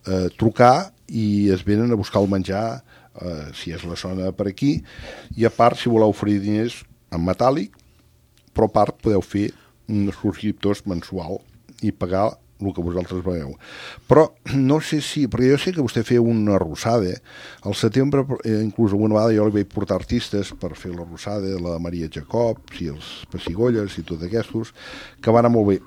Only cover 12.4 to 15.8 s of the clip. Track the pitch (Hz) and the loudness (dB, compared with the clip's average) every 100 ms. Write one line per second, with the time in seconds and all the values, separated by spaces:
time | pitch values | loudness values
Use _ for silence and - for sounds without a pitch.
12.4 | _ - 98 90 85 87 87 92 90 87 | _ -8 -6 -4 -4 -4 -4 -6 -4 -4
13.4 | 69 - - - - - - 135 156 - | -6 -12 -18 -18 -18 -12 4 4 4 0
14.4 | - 139 131 156 - 151 - 151 127 120 | -4 0 2 2 0 -4 -4 -2 -2 2
15.4 | 127 139 185 175 | 4 4 2 -2